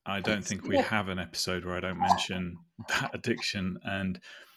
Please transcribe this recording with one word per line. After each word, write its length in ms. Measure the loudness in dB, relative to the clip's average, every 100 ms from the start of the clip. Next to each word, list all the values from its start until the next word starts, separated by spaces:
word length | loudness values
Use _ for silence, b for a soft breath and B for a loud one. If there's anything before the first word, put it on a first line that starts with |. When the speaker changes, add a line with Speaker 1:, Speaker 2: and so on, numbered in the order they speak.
Speaker 1:
I 160 | -6 -2
don't 200 | 2 0
Speaker 2:
Yes. 80 | 0
Speaker 1:
think 160 | -4
we 100 | 2 2
Speaker 2:
Yeah. 60 |
Speaker 1:
have 260 | 4 2 2
an 100 | -2
episode 460 | -4 -4 -2 -2
where 100 | -2 -2
I 40 |
don't 180 | -2 2
mention 600 | 4 4 2 -2 -4 -6 -14 -12
<laughs> 100 | -2
that 260 | 0 0
addiction. 640 | -2 0 0 0 -2 -2 -2
And, 360 | -4 -2 -2 -4 B B B